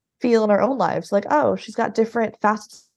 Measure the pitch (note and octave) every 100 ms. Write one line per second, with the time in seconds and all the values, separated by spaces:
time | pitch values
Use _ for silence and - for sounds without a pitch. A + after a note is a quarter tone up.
0 | _ _ B3 A3+ G#3+ G3+ A3 C4+ E3+ -
1 | - G3+ - D4+ A#3 F#3+ - A3+ A3 A3
2 | A3+ A#3 G#3+ - G#3+ G#3+ - - _